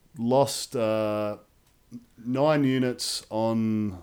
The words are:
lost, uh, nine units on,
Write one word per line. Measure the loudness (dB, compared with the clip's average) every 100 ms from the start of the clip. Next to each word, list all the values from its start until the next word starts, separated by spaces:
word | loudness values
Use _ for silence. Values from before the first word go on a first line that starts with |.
| _ -6
lost, | 2 4 2 -2 -6
uh, | -2 0 0 0 -2 -4 -6 -14 _ _ _ _ -20 -20 -12
nine | -4 0 2 4
units | 2 2 0 -2 -6 -6 -6
on, | -2 0 2 0 0 -2 -6